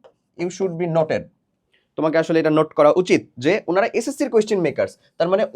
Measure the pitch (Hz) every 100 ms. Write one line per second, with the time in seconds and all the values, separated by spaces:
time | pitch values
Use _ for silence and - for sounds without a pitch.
0 | _ _ _ - 175 185 190 165 175 165
1 | 160 113 - _ _ _ _ _ _ -
2 | 156 160 160 165 156 156 156 - 147 147
3 | 185 180 - - 131 202 - 185 - -
4 | 240 277 269 233 214 202 160 123 98 -
5 | _ - 170 196 220